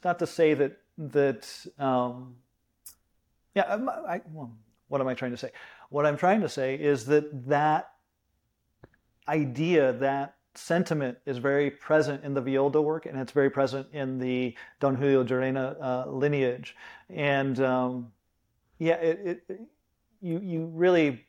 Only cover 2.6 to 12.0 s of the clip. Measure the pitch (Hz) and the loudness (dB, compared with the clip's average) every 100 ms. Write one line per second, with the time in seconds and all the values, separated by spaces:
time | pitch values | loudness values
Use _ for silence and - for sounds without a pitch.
2.6 | _ _ - - _ _ _ _ _ 196 | _ _ -20 -20 _ _ _ _ _ -2
3.6 | 185 208 262 285 302 175 - 156 123 110 | 0 -2 -4 -8 -8 -8 -8 -14 -14 -16
4.6 | _ _ _ 139 131 123 127 120 131 - | _ _ _ -2 -2 -4 -6 -6 -10 -14
5.6 | - - - 143 147 147 180 220 160 - | -20 -20 -6 0 0 2 2 4 0 -2
6.6 | 131 139 147 139 117 151 151 139 123 143 | -2 0 0 0 2 2 2 -10 0 2
7.6 | 151 156 - _ _ _ _ _ _ _ | 2 0 -2 _ _ _ _ _ _ _
8.6 | _ _ - _ _ _ - 156 139 123 | _ _ -20 _ _ _ -2 -2 0 -2
9.6 | 165 170 131 120 139 139 139 _ _ - | 2 4 4 2 0 -2 -4 _ _ -20
10.6 | - 175 180 156 131 120 - 123 135 143 | -2 0 0 -2 -2 -6 -8 -2 0 2
11.6 | 143 139 - 156 | 0 -4 2 4